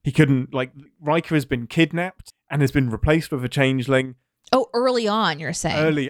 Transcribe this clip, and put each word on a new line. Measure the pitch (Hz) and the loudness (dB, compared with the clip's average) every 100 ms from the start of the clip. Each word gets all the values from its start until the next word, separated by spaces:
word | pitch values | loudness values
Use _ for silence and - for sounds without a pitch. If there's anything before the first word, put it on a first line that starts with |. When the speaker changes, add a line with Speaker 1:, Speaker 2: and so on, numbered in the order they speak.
Speaker 1:
He | - | -4
couldn't, | - 151 135 127 | 2 4 2 0
like, | 131 131 139 143 _ | -4 -6 -8 -20 _
Riker | 147 160 160 160 | -2 -2 0 -2
has | 127 | 0
been | 127 117 | -4 -4
kidnapped | - 160 165 180 - - - - | 0 0 0 -6 -10 -20 -20 -6
and | 147 | 0
has | 139 | 2
been | 143 127 | 2 0
replaced | 110 - 160 156 | 0 2 2 0
with | 139 123 | -4 -4
a | |
changeling. | 143 135 135 123 131 131 127 _ _ - | 0 2 2 2 0 0 -8 _ _ -2
Speaker 2:
Oh, | 254 262 | -2 0
early | 233 254 254 220 | -2 0 0 0
on, | 214 202 151 | 0 0 -2
you're | 151 | -6
saying? | 170 160 - | -4 -2 0
Speaker 1:
Early, | 156 151 131 | 0 0 -2